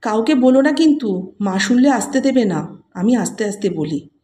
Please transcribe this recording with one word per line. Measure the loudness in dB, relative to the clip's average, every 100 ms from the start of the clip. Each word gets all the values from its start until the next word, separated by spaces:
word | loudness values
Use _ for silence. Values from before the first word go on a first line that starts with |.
কাউকে | -4 -2 0
বলো | 2 4 4
না | 4
কিন্তু, | 4 2 2 -2 -6 -8 -8
মা | -4 -2
শুনলে | 0 2 4
আসতে | 2 0 -2
দেবে | 0 2
না, | 0 -2 -6 -12 _
আমি | -6 0 0
আস্তে | -2 -4
আস্তে | -6 -4 -4
বলি। | -4 -6 -6 -10 _